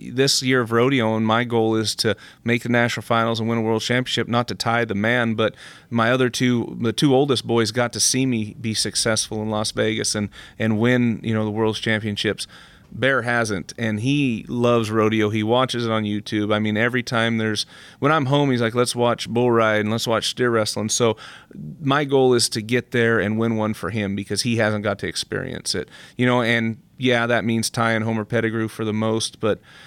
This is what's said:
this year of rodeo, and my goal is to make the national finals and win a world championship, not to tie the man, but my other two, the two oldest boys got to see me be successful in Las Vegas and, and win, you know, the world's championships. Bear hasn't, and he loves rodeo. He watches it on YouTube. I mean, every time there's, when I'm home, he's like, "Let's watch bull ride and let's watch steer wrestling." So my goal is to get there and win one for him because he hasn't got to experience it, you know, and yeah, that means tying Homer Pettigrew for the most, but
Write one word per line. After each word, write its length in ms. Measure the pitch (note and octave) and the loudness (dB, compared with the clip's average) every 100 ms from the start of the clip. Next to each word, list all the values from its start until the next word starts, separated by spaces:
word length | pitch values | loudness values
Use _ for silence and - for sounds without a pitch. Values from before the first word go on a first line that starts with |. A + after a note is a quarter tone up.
this 400 | B2 B2 C3+ - | -4 0 2 2
year 180 | B2+ C3 | 2 0
of 100 | A2+ | 2
rodeo, 460 | A#2 B2+ C3+ A2 A2 | 2 4 2 0 0
and 100 | A2 | 2
my 160 | A2+ | 2
goal 320 | A#2+ A#2 A2 | 2 0 2
is 220 | A2 G#2+ - | 0 -2 -2
to 200 | A2 G2 - - | -2 -2 -8 -8
make 180 | A#2 A#2+ | -2 -2
the 60 | A#2+ | 0
national 340 | A#2+ A#2 A#2 | 2 2 -2
finals 380 | - A#2 A2+ A2+ | -2 0 0 -2
and 80 | A2+ | -2
win 100 | A#2 | -2
a 40 | |
world 200 | A2 A2 | 0 0
championship, 460 | - B2 B2+ - G#2+ | 0 -2 -2 -4 0
not 180 | A#2+ A#2 | 0 -2
to 80 | |
tie 300 | F#2+ A#2+ A#2 | -4 -2 0
the 100 | A2+ | 0
man, 400 | G2+ A2 B2 A#2 | 0 0 0 0
but 220 | A2 A2 - - - - | 0 -2 -4 -18 -20 -4
my 220 | A#2 A2+ | 0 2
other 180 | B2+ B2 | 2 0
two, 460 | - B2+ A#2+ - A#2+ | 2 2 2 -2 -2
the 120 | A#2 | -2
two 200 | - D3+ | 2 4
oldest 320 | C3 C#3+ A2 | 4 4 0
boys 280 | A2+ A#2 G#2+ | 0 0 0
got 200 | A#2+ A#2+ | 0 -2
to 80 | G#2+ | 0
see 240 | - B2+ | 0 2
me 300 | C3 A2+ G#2 - | 0 0 -4 -6
be 120 | A#2 | -4
successful 680 | G#2+ G#2+ - A#2 A2 - G#2+ | -2 -2 -2 0 0 -2 -4
in 80 | G#2+ | -4
Las 220 | G#2+ A2 | -2 -2
Vegas 420 | A2+ A2 A2 G#2+ | 0 0 0 -2
and, 140 | G#2+ G2+ - - - | -2 -4 -8 -14 -4
and 180 | A2 G#2+ | 0 2
win, 400 | A#2+ B2+ A#2+ G#2+ | 4 4 2 0
you 100 | A2+ | -2
know, 100 | A2 | -2
the 60 | G#2+ | -2
world's 300 | G#2+ A2 G#2 | 0 0 0
championships. 640 | A2+ G#2+ G#2+ G2 G#2+ F#2+ - - - - - | -2 -2 -2 -2 -2 -4 -8 -16 -20 -20 -18
Bear 280 | A2+ C3 C3 | -2 0 0
hasn't, 500 | A#2+ A#2+ G#2+ F#2+ - - | 0 0 0 -4 -6 -6
and 220 | A2+ G#2+ | -4 -2
he 440 | C3 D3 C3+ G#2+ G2 | 0 0 0 -2 -4
loves 420 | A#2+ A#2+ A#2+ G#2 | 0 2 2 2
rodeo. 400 | A2 G#2+ A2 G#2 | 2 2 2 2
He 120 | A2 | 0
watches 440 | G#2+ B2 B2+ A#2+ A#2 | 2 2 0 -2 -2
it 40 | |
on 120 | A2 | -2
YouTube. 500 | G#2 G#2 - G#2+ G#2 | -2 -4 -2 -2 0
I 40 | G#2+ | 0
mean, 180 | G#2+ G#2+ | 0 0
every 260 | A#2+ B2 | 0 -2
time 360 | A2+ A#2 A#2 A2+ | -2 0 0 0
there's, 260 | A2 G#2 - - - - | -2 -2 -6 -12 -20 -2
when 120 | C#3 | 0
I'm 140 | D#3 C3 | 2 2
home, 240 | C#3+ C#3+ | 2 2
he's 100 | A#2+ | 2
like, 140 | A2+ | 0
"Let's 200 | A#2+ A#2+ | 0 0
watch 360 | A#2+ A#2+ A2 - | 0 0 0 -2
bull 200 | A2+ B2 | 0 4
ride 300 | A2+ A2 G#2+ | 4 4 2
and 100 | G#2+ | 0
let's 160 | A2+ B2 | -2 0
watch 220 | A2 - | -2 -2
steer 220 | - B2 | 0 0
wrestling." 400 | A2+ G#2 - A2 | 2 0 -2 -2
So 260 | - A2+ G#2+ - - - - D3+ D3+ | 0 0 0 -8 -20 -20 -16 -16 -6
my 240 | C#3 C#3+ | 0 0
goal 300 | C#3 C3+ B2+ | 2 4 6
is 160 | A#2+ - | 4 2
to 100 | A#2 | -2
get 300 | G#2+ B2 - | -2 -2 0
there 280 | B2 A#2 A2+ | 0 2 2
and 200 | G2+ A2 | 0 0
win 180 | A#2 A2 | 0 0
one 160 | G#2+ | -2
for 160 | A2 F2 | -4 -6
him 260 | G#2+ G2 | -4 -4
because 280 | G2+ G2+ G2+ | -4 -6 -4
he 140 | B2 A2+ | -2 0
hasn't 280 | G#2+ G#2+ | 0 0
got 140 | G#2 G2+ | -2 -4
to 80 | F2+ | -6
experience 640 | - - G2 F2 E2 - | -6 -6 -6 -6 -8 -6
it, 140 | F#2+ - - - - | -6 -6 -12 -10 0
you 80 | B2 | 2
know, 160 | B2 | 2
and 400 | A#2 A#2 A2+ A2 - - | 2 0 0 -4 -12 -2
yeah, 280 | B2+ A#2+ A#2 | 0 2 2
that 200 | A#2 A2 | 0 2
means 240 | A2+ A2 | 0 -2
tying 320 | B2 A2+ A2 | 0 0 0
Homer 240 | A2 A2+ G#2 | 0 -4 -2
Pettigrew 420 | A#2 A2+ A2+ A2 | -2 0 -2 -4
for 160 | - | -4
the 80 | A2 | -4
most, 480 | G#2+ A2 A2 - - | -2 0 -2 -4 -2
but 180 | A2 F#2+ - - | -2 -2 -6 -20